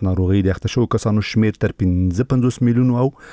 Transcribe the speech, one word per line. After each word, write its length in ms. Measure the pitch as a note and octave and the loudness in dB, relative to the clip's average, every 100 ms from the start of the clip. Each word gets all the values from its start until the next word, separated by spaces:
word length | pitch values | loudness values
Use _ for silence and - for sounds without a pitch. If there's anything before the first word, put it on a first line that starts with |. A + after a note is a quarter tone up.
| G2 | -2
ناروغۍ 340 | F#2 F#2 G2 F#2 | 0 2 2 2
د 80 | |
اخته 180 | F#2 - | -2 -4
شوو 160 | - A#2 | -2 -2
کسانو 300 | A2+ A2+ G#2 G2+ | -2 0 -2 0
شمیر 280 | A2+ A2 G2+ | 0 0 0
تر 100 | G#2 - | -4 -2
پنځه 480 | F#2 F2+ F#2 F2+ B2 | -2 0 0 0 -2
پنځوس 280 | C3 B2 A#2+ A#2+ | 0 0 0 0
میلیونو 320 | A#2+ B2+ A#2+ | 2 2 2
او 40 | C3 - - | -2 -4 -20